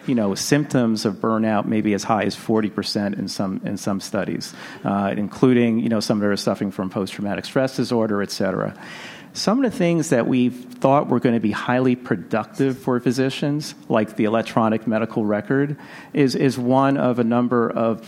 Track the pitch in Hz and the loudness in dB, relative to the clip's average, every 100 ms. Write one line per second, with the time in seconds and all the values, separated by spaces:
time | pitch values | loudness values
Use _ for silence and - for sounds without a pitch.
0 | - 123 104 95 - 147 143 135 117 110 | -2 0 0 -2 0 0 2 0 0 0
1 | 113 95 113 110 110 104 - 110 107 98 | -2 -2 0 0 2 0 0 0 0 0
2 | - 110 101 - - 110 107 104 101 113 | 0 0 0 -2 0 0 0 -2 -4 -2
3 | 101 104 98 - 98 95 - 101 - 98 | -2 -2 -6 -4 -4 -4 -6 -6 -4 -4
4 | - 101 90 - - - - - - 98 | -4 -4 -4 -6 -8 -14 -18 -8 -4 -2
5 | 98 120 101 - 131 123 117 113 120 110 | -2 -2 -6 2 4 6 4 2 0 0
6 | - 107 104 98 - 98 101 92 92 107 | 0 0 2 0 0 -2 -2 -4 -6 -4
7 | 95 - 104 92 - 135 131 - 117 120 | -6 -6 -6 -6 -4 -2 0 -2 -2 0
8 | 110 101 98 - 95 92 52 - - - | 0 0 -2 -2 -2 -2 -4 -6 -14 -16
9 | - - - - - 247 254 - 170 170 | -16 -18 -14 -4 0 2 0 0 2 2
10 | 147 123 - 131 123 - - - 135 143 | 2 2 2 2 2 0 -10 0 2 4
11 | - 123 127 117 104 98 - 127 127 123 | 2 2 2 2 0 -2 0 2 2 0
12 | - 104 82 110 - - 135 127 - 123 | -2 -4 -2 -4 -2 0 0 0 0 0
13 | 131 120 131 - 147 147 147 - - 117 | 2 2 0 0 -2 -2 -4 -10 0 0
14 | 107 - 107 113 107 - 113 110 - 110 | 0 0 2 2 0 2 2 2 0 -2
15 | 113 123 104 104 107 135 143 151 - - | 0 0 0 0 0 0 0 -4 -12 -20
16 | - - 135 - 139 117 123 131 135 139 | -4 2 2 4 0 2 2 4 4 2
17 | 127 120 113 120 123 120 113 - 117 107 | 2 2 2 2 2 2 2 0 0 -2